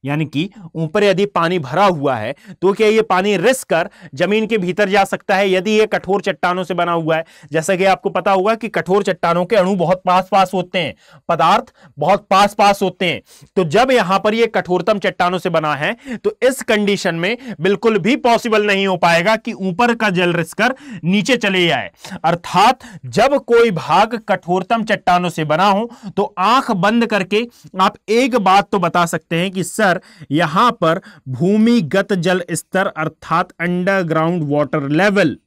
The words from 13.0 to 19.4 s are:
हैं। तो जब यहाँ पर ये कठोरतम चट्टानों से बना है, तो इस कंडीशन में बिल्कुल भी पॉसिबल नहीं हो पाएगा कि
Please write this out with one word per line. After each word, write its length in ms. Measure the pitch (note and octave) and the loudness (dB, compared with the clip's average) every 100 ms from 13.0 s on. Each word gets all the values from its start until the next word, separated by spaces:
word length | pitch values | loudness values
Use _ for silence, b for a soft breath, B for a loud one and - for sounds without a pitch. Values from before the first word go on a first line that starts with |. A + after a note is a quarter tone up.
| F3+ | -4
हैं। 160 | B2 _ b b - | -4 _ b b -2
तो 80 | |
जब 260 | F3 E3+ C4 | 0 2 2
यहाँ 280 | B3 F3+ F#3+ | 2 2 0
पर 160 | G#3+ | 0
ये 120 | A3+ A#3 | 0 0
कठोरतम 520 | G3+ F3 F3+ F3 G#3 | -2 -2 -2 0 0
चट्टानों 400 | G3 F3 F3+ F3+ | -2 -2 -2 -2
से 120 | F3+ | -2
बना 240 | E3 D#3 | -2 -2
है, 220 | C#3 D#3 A#3 C4+ A3+ | -2 -4 -6 -10 -6
तो 220 | G#3 - | -6 0
इस 200 | B3 C4+ | -2 -2
कंडीशन 520 | - G#3+ G#3 G3 F#3+ | -2 -2 0 -2 -2
में 240 | E3 F3+ A#3 C4 G#3 | -4 -4 -6 -10 -4
बिल्कुल 380 | E3+ G3+ A#3 G#3+ | -2 0 0 0
भी 180 | F3 C4 | 0 0
पॉसिबल 500 | A#3+ A3+ A#3+ G#3+ G#3 | 2 0 2 0 2
नहीं 200 | G3 G3 | 0 0
हो 100 | F#3 | 2
पाएगा 400 | F3 E3+ F3+ | 2 2 2
कि 160 | A3 | -2